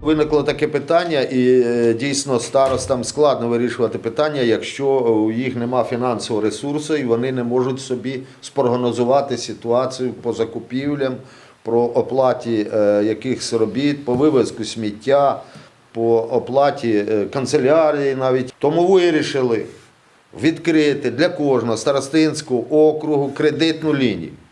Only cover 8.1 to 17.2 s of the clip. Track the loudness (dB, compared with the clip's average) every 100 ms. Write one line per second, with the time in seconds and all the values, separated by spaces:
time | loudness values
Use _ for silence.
8.1 | -10 -12 -18 -10 -2 0 2 0 0 2
9.1 | 2 2 -6 -6 -10 -2 0 0 -4 -6
10.1 | -4 -6 -4 -4 -6 -8 -6 -4 -2 -2
11.1 | -4 -12 -20 -20 _ 0 2 2 0 0
12.1 | 2 2 0 -2 -2 0 2 2 4 2
13.1 | -2 -4 -4 -2 0 0 0 0 -2 -2
14.1 | 2 4 4 0 -4 -8 -6 -6 -6 0
15.1 | 2 2 0 -10 -20 -20 _ _ -2 2
16.1 | 2 2 -4 0 2 2 0 0 0 0
17.1 | -2